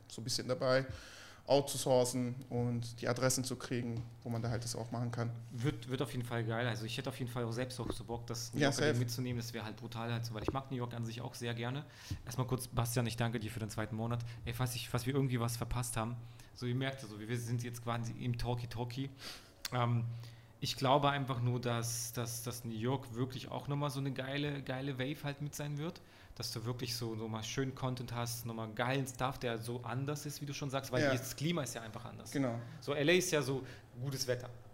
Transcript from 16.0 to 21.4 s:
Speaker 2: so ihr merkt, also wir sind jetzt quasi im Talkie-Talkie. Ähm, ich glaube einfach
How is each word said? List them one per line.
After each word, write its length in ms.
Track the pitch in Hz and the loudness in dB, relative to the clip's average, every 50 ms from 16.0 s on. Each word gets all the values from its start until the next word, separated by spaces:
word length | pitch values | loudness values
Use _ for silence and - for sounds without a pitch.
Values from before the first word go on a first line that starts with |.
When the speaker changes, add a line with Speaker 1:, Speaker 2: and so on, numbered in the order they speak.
| 113 117 120 117 - - - - - - - | 0 0 -2 -4 -8 -10 -14 -16 -18 -18 -10
Speaker 2:
so 120 | - 123 | -4 -2
ihr 80 | 123 123 | 0 0
merkt, 280 | 127 135 135 135 - 113 | 2 2 0 -2 -4 -6
also 160 | 104 104 104 | -10 -10 -8
wir 200 | 107 107 123 120 | -4 -2 -2 0
sind 240 | 117 113 123 120 120 | 0 0 0 0 0
jetzt 180 | 120 120 - - | -2 -6 -4 -2
quasi 300 | 123 117 120 117 120 120 - | -2 0 0 0 -2 -4 -2
im 180 | 127 123 120 120 | 0 0 0 2
Talkie-Talkie. 720 | - 120 123 120 120 117 - 117 123 120 117 127 135 135 135 - - - - - - - - - - - - | 2 2 2 0 -2 -4 -2 -2 -2 -2 -2 -4 -4 -4 -6 -10 -12 -12 -12 -12 -14 -18 -14 -12 -6 -2 2
Ähm, 320 | 123 120 120 120 120 117 117 - - - - - - - - - - | 4 4 6 4 4 2 0 -2 -6 -8 -12 -14 -16 -18 -20 -10 -4
ich 160 | - 131 - | -4 -2 0
glaube 320 | - 135 131 131 147 139 143 | 4 6 8 8 8 8 6
einfach 320 | 139 143 135 123 135 120 | 4 4 2 0 2 2